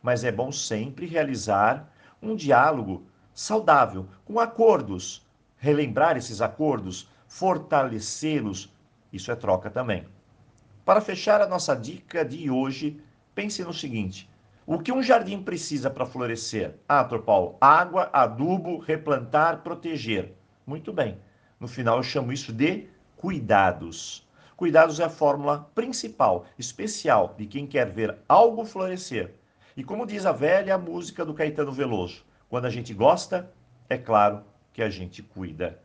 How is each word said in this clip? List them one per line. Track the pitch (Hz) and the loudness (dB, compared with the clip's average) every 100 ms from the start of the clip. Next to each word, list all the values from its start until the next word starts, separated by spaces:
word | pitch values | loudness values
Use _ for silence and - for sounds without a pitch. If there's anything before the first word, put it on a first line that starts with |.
Mas | 123 123 | 0 0
é | 123 | 0
bom | 104 131 | -2 -4
sempre | 139 - 107 127 135 175 | -4 -4 -4 -6 -8 -4
realizar | 160 147 120 98 101 107 139 147 _ - _ | -2 -2 -2 0 4 4 2 -6 _ -20 _
um | 214 220 | -8 -6
diálogo | 147 123 143 143 101 90 - _ _ | 4 6 6 2 -4 -8 -12 _ _
saudável, | - - 220 170 147 120 95 92 - - | -16 -4 0 6 6 6 0 -12 -16 -6
com | 214 | -2
acordos. | 226 226 226 180 107 92 - - _ _ _ _ | -2 4 6 6 0 -8 -10 -16 _ _ _ _
Relembrar | 139 147 143 110 160 135 | 0 0 0 2 2 2
esses | 113 104 | -4 -4
acordos, | 110 - 151 123 92 92 - _ _ | -4 0 -2 -2 -4 -12 -16 _ _
fortalecê-los, | - 185 175 156 123 127 110 107 - 156 151 110 95 - _ _ _ _ | -4 -2 -2 0 0 0 -4 -8 -6 -2 -2 -2 -8 -12 _ _ _ _
isso | 95 - | -14 -8
é | |
troca | 117 104 92 107 | -6 0 0 0
também. | 120 123 92 76 - _ _ _ _ _ - | -6 -4 -4 -6 -20 _ _ _ _ _ -8
Para | - 202 | 2 4
fechar | 214 185 - 208 | 2 -4 2 4
a | 196 | 4
nossa | 180 - | 0 -2
dica | 127 113 180 _ 170 143 | -2 -4 -14 _ -4 -4
de | 151 151 | -4 -2
hoje, | 127 135 131 151 151 - _ _ | -2 -2 -4 -6 -8 -20 _ _
pense | - 208 202 | -8 -6 -6
no | 175 | -8
seguinte. | 160 147 113 95 - - _ _ _ - | -8 -6 -6 -6 -8 -20 _ _ _ -6
O | 165 | -4
que | 160 | -2
um | 262 | -2
jardim | 233 233 185 202 | 4 4 4 -8
precisa | 190 175 - 147 131 | -6 -8 -6 -4 -4
para | 127 | -4
florescer? | 123 131 120 113 - 110 80 - _ | -6 -4 -4 -4 -6 -6 -6 -8 _
Ah, | 143 | 2
doutor | 123 117 | 2 -2
Paulo, | - 101 90 - | 2 2 2 4
água, | 135 156 180 180 - | 6 6 4 -2 0
adubo, | 147 120 113 151 185 170 165 | 2 2 0 -2 -2 -4 -8
replantar, | - 156 147 135 120 151 165 165 | -4 -4 -2 -4 0 2 2 0
proteger. | 170 170 170 151 113 101 90 - _ _ - | -8 -10 -8 -6 -4 -4 -4 -14 _ _ -14
Muito | 151 185 | -12 -8
bem. | 180 120 92 - _ _ _ | -4 -4 -4 -18 _ _ _
No | 123 | -14
final | 120 117 117 | -4 2 2
eu | |
chamo | 123 143 120 | 0 -2 -2
isso | 131 - | -6 -8
de | 113 147 202 - _ _ _ | 0 0 0 -8 _ _ _
cuidados. | 175 170 110 101 95 87 85 82 - - _ _ _ | -6 -6 4 6 6 2 -8 -12 -14 -16 _ _ _
Cuidados | - 175 156 165 151 | -4 4 6 6 4
é | |
a | 165 | -4
fórmula | - 147 143 143 147 151 | 2 0 2 0 -2 -4
principal, | - 240 240 - - 120 90 - - | -6 -4 -6 -10 2 2 2 -4 -14
especial, | 120 - 214 - 160 117 90 - | -14 -8 -8 -4 4 4 4 -4
de | 104 | -10
quem | 131 143 | -10 -4
quer | 139 117 | -2 -2
ver | 95 110 - _ | -2 -4 -4 _
algo | 208 233 220 | 8 8 4
florescer. | 214 190 185 180 - 117 90 - _ _ _ | -8 -6 -6 -6 -6 -6 -8 -12 _ _ _
E | - | -16
como | 131 208 233 | -10 -8 -8
diz | 208 190 | -2 -2
a | |
velha | 120 147 190 190 190 | 0 2 2 2 -2
música | 170 170 170 - | -2 -10 -10 -8
do | 160 | -8
Caetano | 151 156 151 143 | -4 -4 -2 -4
Veloso, | 131 131 107 90 - _ _ _ | -2 -2 -2 -4 -10 _ _ _
quando | 123 123 | -6 -4
a | |
gente | 123 127 | -6 -10
gosta, | 101 123 180 - 185 180 _ _ _ _ | 2 4 4 0 -6 -6 _ _ _ _
é | 127 | -4
claro | - 110 104 104 - _ _ | 4 6 6 2 -10 _ _
que | - | -4
a | 110 | -4
gente | 92 90 - | -4 -12 -14
cuida. | - - 92 78 87 - | -18 -12 -12 -6 -8 -8